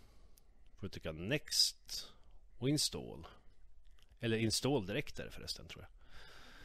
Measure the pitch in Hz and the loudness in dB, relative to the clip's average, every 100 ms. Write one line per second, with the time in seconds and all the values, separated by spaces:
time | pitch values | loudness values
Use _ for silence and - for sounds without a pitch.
0 | - - - - - - - - 95 - | -14 -18 -18 -18 -18 -18 -16 -6 -6 -4
1 | 85 78 92 151 - - - - - - | -4 -2 2 2 4 6 6 4 -6 -6
2 | - - - - - - 123 147 - 78 | -6 -12 -16 -14 -12 0 4 6 4 2
3 | 60 53 - - - - - - - - | -4 -8 -10 -14 -16 -14 -14 -14 -14 -16
4 | - - 120 110 113 - 127 139 95 98 | -16 -2 2 6 6 6 6 4 4 0
5 | - - - - - - - - - - | 0 -4 -6 -6 -4 -6 -6 -10 -12 -14
6 | - - - - - - | -10 -10 -10 -14 -14 -14